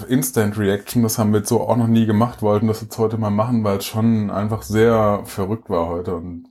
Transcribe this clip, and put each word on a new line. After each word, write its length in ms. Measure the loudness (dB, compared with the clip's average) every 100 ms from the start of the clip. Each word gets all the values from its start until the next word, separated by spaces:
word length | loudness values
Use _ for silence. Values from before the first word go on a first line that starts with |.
| -2
Instant 500 | -2 0 0 0 0
Reaction, 420 | 0 0 -2 0
das 160 | 0 2
haben 140 | 2
wir 80 | 2
jetzt 100 | 2
so 120 | 0
auch 160 | 2 0
noch 100 | 2
nie 180 | 4 4
gemacht, 360 | 2 0 0
wollten 260 | 0 2 0
das 140 | -2
jetzt 160 | -6 -2
heute 200 | -2 0
mal 120 | -2
machen, 340 | 0 0 0
weil 140 | 0 -2
es 80 | -4
schon 440 | 0 2 2 0
einfach 340 | -4 -4 -4
sehr 580 | -2 2 4 4 2 0
verrückt 460 | -4 -6 -4 -6 -2
war 180 | -2 -2
heute 280 | -4 -6 -6
und, 320 | -8 -12 -16